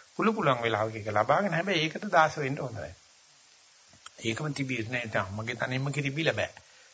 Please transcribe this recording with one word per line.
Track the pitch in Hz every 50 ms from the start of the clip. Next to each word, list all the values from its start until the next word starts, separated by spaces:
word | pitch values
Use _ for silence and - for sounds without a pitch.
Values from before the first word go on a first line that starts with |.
| - -
පුළු | - - 180 220
පුළුවන් | 214 214 170 143 127 120
වෙලාවක | 117 113 110 104 110 113 110
එක | 110 104 107
ලබාගෙන | 101 104 110 127 147 180 202 190
හැබැයි | 160 160 180 202 185 165
ඒකට | 156 160 - 202 214 208
දාස | 190 165 156 151 -
වෙන්න | 156 143 131 143 160
හොඳ | 151 123 110
නැහැ. | 104 - - - - _ _ - _ _ - _ _ _ _ - _ _ _ _ - - - - - - - - -
ඒකම | - 113 113 127 151 151
තිබියේ | 139 139 135 131 127 113 110
නැහැ. | 110 127 123 120
ඉතින් | 110 117 113
අම්මගේ | 98 95 98 110 110 117 120
තනින්ම | 113 127 127 127 131 135 147
කිරි | 143 147 139 139
බීලා | 135 156 165 139 110
බෑ. | 104 87 - - - - - - - - -